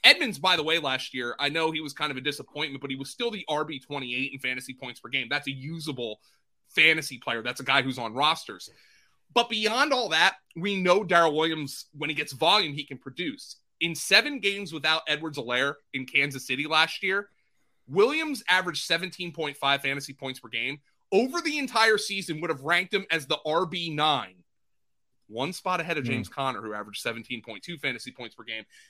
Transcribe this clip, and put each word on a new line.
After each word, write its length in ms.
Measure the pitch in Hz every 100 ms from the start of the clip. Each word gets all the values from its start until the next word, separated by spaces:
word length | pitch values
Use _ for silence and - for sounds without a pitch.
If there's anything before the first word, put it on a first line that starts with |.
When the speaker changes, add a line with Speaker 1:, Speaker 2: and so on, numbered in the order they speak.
Speaker 1:
Edmonds, 360 | 240 359 269 143
by 180 | 185 175
the 60 |
way, 160 | 151 165
last 340 | 143 131 -
year, 240 | 131 120 -
I 120 | 143
know 200 | 160 160
he 120 | 160
was 100 | 156
kind 180 | 139 147
of 60 | 131
a 60 |
disappointment, 580 | 139 - 131 147 151 135
but 80 | 135
he 80 | 135
was 140 | 135
still 200 | - 240
the 140 | 208 160
R 180 | 151 156
B 120 | 139
twenty-eight 540 | _ 143 127 123 135
in 60 | 135
fantasy 340 | 127 127 123
points 260 | 127 127 117
per 120 | 117
game. 180 | 135 117
That's 180 | 143 143
a 40 |
usable 720 | 135 139 165 151 127 117 107 _ _ _ _ _
fantasy 480 | - 160 160 143 127
player. 240 | - 117
That's 180 | 120 120
a 40 |
guy 180 | 131 135
who's 160 | 131 127
on 160 | 113
rosters. 560 | 117 151 165 - 92 - _ _ _ _ _ _
But 160 | 233 233
beyond 420 | 220 214 233 294
all 160 | 254 214
that, 280 | 156 185 - _ -
we 240 | 196 196
know 240 | 180 190
Darrell 320 | 196 175 165 147
Williams, 480 | 165 160 143 - -
when 160 | 147 143
he 80 | 147
gets 160 | 143
volume, 400 | 127 165 208 165
he 120 | 143
can 120 | 143 131
produce. 600 | 135 120 175 104 - - _ _
In 140 | 165
seven 460 | - - 196 262 277
games 320 | 196 202 190
without 300 | 160 156 160 -
Edwards-Helaire 680 | 151 160 143 117 123 139 147 _
in 140 | 135 127
Kansas 400 | 139 143 135 -
City 200 | 131 147
last 360 | 156 165 -
year, 260 | 190 196 202 _ _ _ _ _ -
Williams 560 | 156 233 311 320 240 -
averaged 360 | 185 180 147
seventeen 480 | - 170 180 170 175
point 260 | 165 151 139
five 240 | 139 139
fantasy 320 | 139 143 139
points 260 | 135 135 131
per 80 | 113
game. 320 | 113 123 143 _ _ _
Over 300 | 196 262 339
the 160 | 320 302
entire 400 | 269 226 226 214
season, 420 | - 196 175 151
would 100 | 165
have 120 | 143
ranked 320 | 139 175 185
him 100 | 196 190
as 160 | 165 131
the 100 | 151
R 220 | 151 160 180
B 240 | 180 170
nine, 460 | 147 151 139 95 92 _ _ _ _ _ _ _ _ _
one 260 | 110 139
spot 280 | 185 185 180
ahead 180 | 165 156
of 60 |
James 240 | 123 117 101
Speaker 2:
Hmm. 60 |
Speaker 1:
Conner, 280 | - 135 110
who 100 | 110
averaged 300 | 104 104 101
seventeen 400 | 123 117 110 120
point 200 | 110 104
two 140 | - 165
fantasy 360 | 143 120 131
points 220 | 131 117
per 100 | -
game. 200 | 113 110 110 -